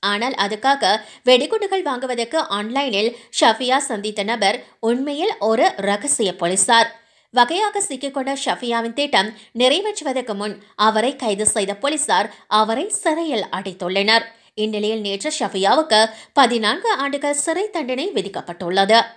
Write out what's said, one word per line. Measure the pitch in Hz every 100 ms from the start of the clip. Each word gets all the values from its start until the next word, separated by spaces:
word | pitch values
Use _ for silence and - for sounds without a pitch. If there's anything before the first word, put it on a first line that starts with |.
| 196
ஆனால் | 202 240 269 202
அதுக்காக | 208 262 277 202 220 - - -
வெடிகுண்டுகள் | 254 302 440 403 381 294
வாங்குவதற்கு | 247 254 247 233 320 294 202
ஆன்லைனில் | 214 254 277 196 220 240 - -
ஷஃபியா | 277 220 254 262 277
சந்தித்த | 220 202 208 202
நபர் | 233 196 240 - _ 226
உண்மையில் | 240 277 285 381 - 214
ஒரு | 226 349 - 196
ரகசிய | 202 - - 208 175
போலீசார். | 175 190 - 226 220 - _ _ _
வகையாக | 240 240 339 427 415 392
சிக்கிக்கொண்ட | 262 277 277 262 269
ஷஃபியாவின் | - 180 240 233 233 233
திட்டம் | 285 220 202 220 - 226
நிறைவேற்றுவதற்கு | 254 302 403 415 302 262 247 202
முன் | 208 202 - - 214
அவரை | 214 233 285
கைது | 240 196 214 233
செய்த | 196 196
போலீசார் | 277 311 - 185 214 - _ 214
அவரை | 214 226 381 -
சிறையில் | 349 311 330 247 180 185
அடைத்துள்ளனர். | 196 180 180 190 202 226 226 - _ -
இந்நிலையில் | 214 214 208 220
நேற்று | 208 196 294 302
ஷஃபியாவுக்கு | 208 196 190 262 311 214 220 - - -
பதினான்கு | 254 233 208 277 466 392
ஆண்டுகள் | 277 277 294 285
சிறை | - 320 415 349
தண்டனை | 254 254 349 285
விதிக்கப்பட்டுள்ளது. | 190 - - 175 170 185 196 214 175